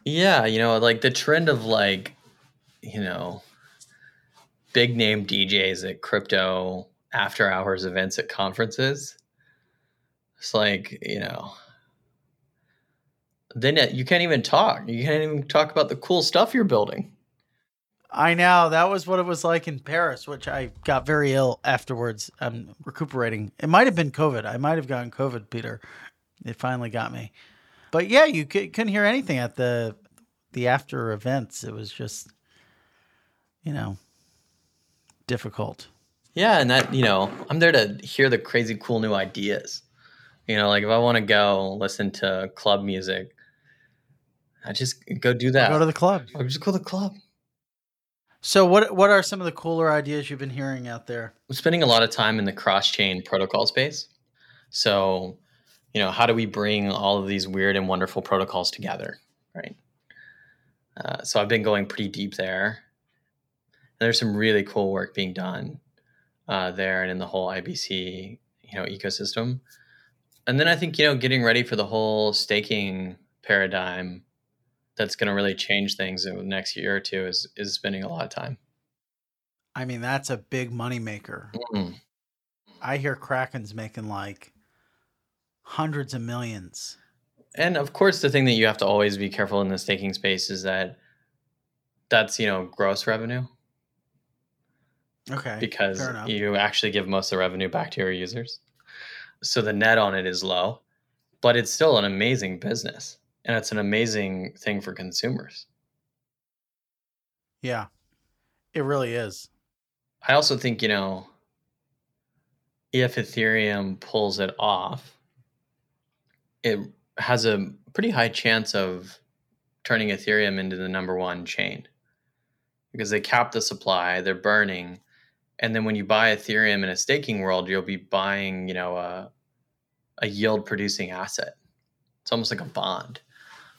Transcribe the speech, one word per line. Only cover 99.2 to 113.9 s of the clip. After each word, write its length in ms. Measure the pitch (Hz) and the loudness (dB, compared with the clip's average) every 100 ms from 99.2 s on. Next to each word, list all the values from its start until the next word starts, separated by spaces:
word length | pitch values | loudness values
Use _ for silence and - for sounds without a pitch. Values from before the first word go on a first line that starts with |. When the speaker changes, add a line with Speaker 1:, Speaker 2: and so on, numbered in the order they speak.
| - _ | -20 _
Speaker 1:
So 180 | - - | -2 0
the 120 | 107 | 0
net 260 | 104 110 113 | 2 6 6
on 160 | 101 | 4
it 100 | 95 | 2
is 200 | 92 90 | -2 -2
low, 380 | 95 90 95 117 _ _ _ _ _ _ | -2 0 -2 -4 _ _ _ _ _ _
but 160 | 120 120 | 4 4
it's 160 | 104 | 0
still 260 | - 156 120 | 2 4 4
an 60 | |
amazing 560 | 101 95 117 131 95 90 | 2 2 0 0 -2 -6
business. 580 | 101 117 98 - - - _ _ - | -6 -6 -6 -10 -16 -20 _ _ -4
And 80 | 113 | -4
it's 140 | - | -2
an 60 | 107 | -2
amazing 760 | 101 107 117 110 98 95 92 - | 0 0 0 -2 -4 -6 -10 -8
thing 220 | 110 101 | -6 -6
for 140 | 95 | -6
consumers. 720 | 92 92 - 117 131 - - - _ _ _ _ _ _ _ _ _ _ _ _ _ _ _ _ _ _ _ | -12 -8 -4 -4 -6 -10 -18 -20 _ _ _ _ _ _ _ _ _ _ _ _ _ _ _ _ _ _ _
Speaker 2:
Yeah, 260 | 131 117 101 _ _ _ _ _ _ _ _ | -6 -6 -8 _ _ _ _ _ _ _ _
it 80 | 160 | -6
really 340 | 139 143 123 | -2 0 0
is. 360 | 117 110 95 - _ _ _ _ _ _ _ - | -4 -6 -10 -20 _ _ _ _ _ _ _ 4
Speaker 1:
I 60 | |
also 240 | 139 147 131 | 4 6 2
think, 240 | 127 110 | 0 0
you 80 | 113 | 0
know, 380 | 104 95 92 - _ _ _ _ _ _ _ _ _ _ _ _ _ _ _ _ | 0 -2 -6 -12 _ _ _ _ _ _ _ _ _ _ _ _ _ _ _ _
if 260 | 127 123 123 | 0 2 0
Ethereum 840 | 110 - 110 110 107 101 98 | -4 0 2 2 2 0 -4